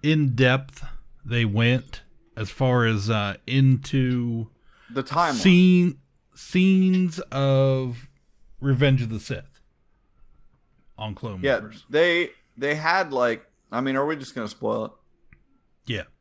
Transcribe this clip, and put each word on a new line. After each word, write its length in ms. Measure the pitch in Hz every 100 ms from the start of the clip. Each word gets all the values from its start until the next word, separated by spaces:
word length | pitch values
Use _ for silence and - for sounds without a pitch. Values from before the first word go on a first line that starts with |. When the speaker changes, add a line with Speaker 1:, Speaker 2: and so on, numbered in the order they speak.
Speaker 1:
in-depth 800 | 147 156 143 120 127 131 135 - - - - -
they 200 | 113 120
went 580 | 113 101 117 127 - - - - _ -
as 140 | 104
far 360 | - 135 123 117
as, 240 | 110 101
uh, 260 | 110 101 95 -
into 1000 | 135 135 131 - 139 127 123 120 113 113 _ _ _ _
Speaker 2:
The 120 | 127
timeline. 300 | 131 160 170
Speaker 1:
scene, 640 | 123 190 180 185 180 175 - _ _ _
scenes 840 | - - 185 185 190 185 185 180 160 -
of 760 | 135 139 135 135 131 131 120 - _ _ _ - -
Revenge 420 | 139 123 139 131
of 60 | 113
the 80 | 110
Sith 420 | - 131 - _ _ _ _ _ _ _ - - - _ _ _ _ -
on 160 | 107
Clone 260 | 101 117 95
Speaker 2:
Yeah, 180 | 139 120
Speaker 1:
Wars. 240 | - - _
Speaker 2:
they, 400 | 143 175 170 170 - _ -
they 180 | 139 151
had, 360 | 156 185 170
like, 320 | 135 120 113 _ _ _
I 80 | 117
mean, 160 | 135 135
are 100 | 143
we 100 | 156
just 180 | 131
gonna 140 | 127 107
spoil 360 | - 110 110 107
it? 60 | _ _ _ _ - _ _ _ _ -
Speaker 1:
Yeah. 160 | 107 76 _